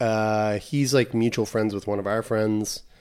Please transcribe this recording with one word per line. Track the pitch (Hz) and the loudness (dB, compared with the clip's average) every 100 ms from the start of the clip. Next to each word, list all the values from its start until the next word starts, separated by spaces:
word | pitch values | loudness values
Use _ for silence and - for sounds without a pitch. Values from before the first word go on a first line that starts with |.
uh, | 113 110 107 107 107 104 | 0 2 2 2 0 -2
he's, | - 143 131 | -2 0 2
like, | 135 117 | 2 2
mutual | 117 117 117 104 | 2 2 0 -2
friends | 110 107 | 0 0
with | 101 101 | -2 -4
one | 101 | -2
of | 98 | -2
our | 110 | -2
friends. | - 110 107 107 104 - - - | 0 0 0 0 -2 -8 -14 -20